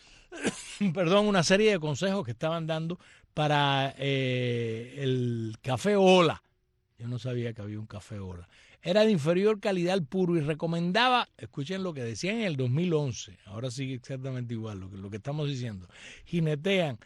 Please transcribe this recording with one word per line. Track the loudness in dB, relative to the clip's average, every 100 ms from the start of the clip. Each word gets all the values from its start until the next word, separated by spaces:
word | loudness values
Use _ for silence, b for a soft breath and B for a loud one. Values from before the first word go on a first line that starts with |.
| b b b
<clears throat> | -6 -4 -4 -10 -2 0
Perdón, | 2 4 4 6
una | 4
serie | 4 4 4
de | 2
consejos | 0 -2 0 -2 -4
que |
estaban | -4 -4 -2 -2
dando | -4 -4 -6 B B _
para, | -2 2 2 2 2 0 -2
eh, | -2 0 0 0 0 -2 -2 -6 -8 -4
el | 0 2 0 -2 -4 -6
café | -4 -2 2 6
Ola. | 8 8 6 2 _ _ _ _ _ -14
Yo | -8
no | -6
sabía | -4 -4 -4
que | -8
había | -10 -10
un | -12
café | -14 -12 -12
Ola, | -10 -12 -18 b b b
era | 0 4 6
de |
inferior | 4 2 2 2 2
calidad | 0 0 0
al | 0
puro | 0 0 2 2
y |
recomendaba, | 0 -2 -2 -2 0 2 4 2 0 -10
escuchen | -12 -8 -6 -6
lo | -6
que | -6
decían | -6 -4 -4 -2
en |
el | -2 0
dos | 0
mil | 0 2
once, | 0 0 -4 -12 -18 -14
ahora | -10 -8
sigue | -6 -6 -8
exactamente | -8 -8 -6 -6 -6
igual | -6 -6 -8
lo | -12
que, | -12
lo | -10
que | -8
estamos | -6 -4 -4
diciendo, | -4 -6 -8 -14 B B B -4
jinetean, | 0 0 0 2 2 0 -4